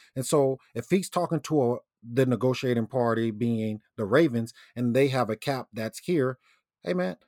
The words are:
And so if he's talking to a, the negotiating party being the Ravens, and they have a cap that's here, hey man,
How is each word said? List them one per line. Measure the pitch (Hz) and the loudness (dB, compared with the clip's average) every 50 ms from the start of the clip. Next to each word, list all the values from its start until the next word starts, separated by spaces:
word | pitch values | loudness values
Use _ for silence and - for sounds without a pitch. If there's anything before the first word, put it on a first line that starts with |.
| _ _ _ | _ _ _
And | 135 127 | -8 -4
so | - - 151 139 135 135 - _ _ - | 0 2 2 2 2 0 -4 _ _ -10
if | 113 - - | -10 -2 0
he's | 180 196 180 - | 0 0 0 -2
talking | - 180 175 156 170 151 | -2 -2 -2 0 -2 -4
to | - - 160 151 127 117 123 | -2 0 2 2 2 2 0
a, | - - _ _ _ | -2 -6 _ _ _
the | - 117 117 131 131 | -16 -2 0 2 2
negotiating | 127 123 101 120 127 127 - - 127 123 117 113 | 2 2 2 2 0 0 0 -2 0 0 0 -2
party | 113 - 131 120 117 113 113 113 113 | -2 -2 0 0 2 0 0 0 -2
being | 107 104 120 117 117 110 110 110 107 107 - _ _ | -2 -2 -2 -2 0 -2 -2 -4 -6 -8 -12 _ _
the | - 110 | -8 -2
Ravens, | 95 110 147 170 151 117 117 113 117 - - - - _ | 2 4 4 4 4 2 -2 -4 -6 -10 -16 -20 -14 _
and | 120 123 120 117 | -4 -2 2 4
they | 131 139 139 | 4 4 4
have | 131 131 117 104 | 2 0 -2 -2
a | 110 | -4
cap | - - 147 135 127 - - | -4 -4 -4 -4 -4 -6 -10
that's | - 113 110 110 - - | -8 -8 -8 -8 -8 -8
here, | - - 180 156 127 127 127 - _ _ _ _ _ _ _ _ | -4 -2 0 0 0 0 -2 -6 _ _ _ _ _ _ _ _
hey | - - 180 | -6 -4 -2
man, | 180 180 185 - - _ | -2 -2 -4 -6 -10 _